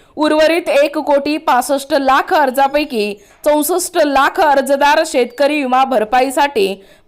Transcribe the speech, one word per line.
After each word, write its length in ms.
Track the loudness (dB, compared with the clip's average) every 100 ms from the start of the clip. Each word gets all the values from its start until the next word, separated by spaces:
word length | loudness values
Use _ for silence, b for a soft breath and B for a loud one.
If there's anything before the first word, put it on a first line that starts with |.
| b -4
उर्वरित 520 | 0 2 2 2 0
एक 280 | 0 0 -2
कोटी 380 | 0 0 0 -4
पासष्ट 540 | 0 0 0 -4 -2
लाख 380 | -2 2 0 2
अर्जापैकी 800 | 0 0 0 0 0 -4 -4 -4 -6 b b
चौसष्ट 540 | -2 0 0 -2 -2 -2
लाख 420 | 0 2 0 0
अर्जदार 640 | 2 2 0 0 2 2 0
शेतकरी 540 | -2 -4 0 0 0
विमा 200 | 0 0
भरपाईसाठी 920 | 0 0 0 0 0 0 -2 0 -2 -4 B B